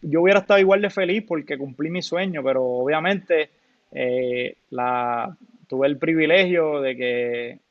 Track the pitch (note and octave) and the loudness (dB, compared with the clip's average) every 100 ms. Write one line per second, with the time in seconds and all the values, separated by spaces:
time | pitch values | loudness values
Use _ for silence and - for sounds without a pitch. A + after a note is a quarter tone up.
0 | D#3+ D#3 F3 G3+ F#3+ G3+ F#3+ G3 G3+ G3 | -2 2 4 4 4 4 6 4 2 -2
1 | F3+ G#3 G#3+ E3 C#3+ C#3+ C#3 B2+ D#3 F3 | -2 -2 -2 -8 -6 -8 -8 -6 -6 -6
2 | E3 E3+ F#3+ E3 C3 C3 B2+ B2 C3 D#3 | -6 -4 -4 -4 -2 0 0 -2 0 0
3 | E3+ G3 - E3 D3+ _ _ _ _ D3 | 0 -2 0 0 0 _ _ _ _ -6
4 | B2+ B2+ B2+ B2 B2 - _ B2+ B2 B2 | -2 -2 -2 -4 -6 -10 _ -6 -2 -2
5 | A#2+ A#2+ A#2 E3 - _ _ C3 C#3 C#3+ | -2 -2 -6 -10 -20 _ _ 0 0 0
6 | D#3+ D#3+ D#3 F3+ F#3 F3 D#3 D3 C3+ B2+ | 0 2 4 4 4 2 0 0 -4 -4
7 | B2 B2 A#2+ A#2+ A#2+ - _ | -2 -2 -2 -4 -8 -14 _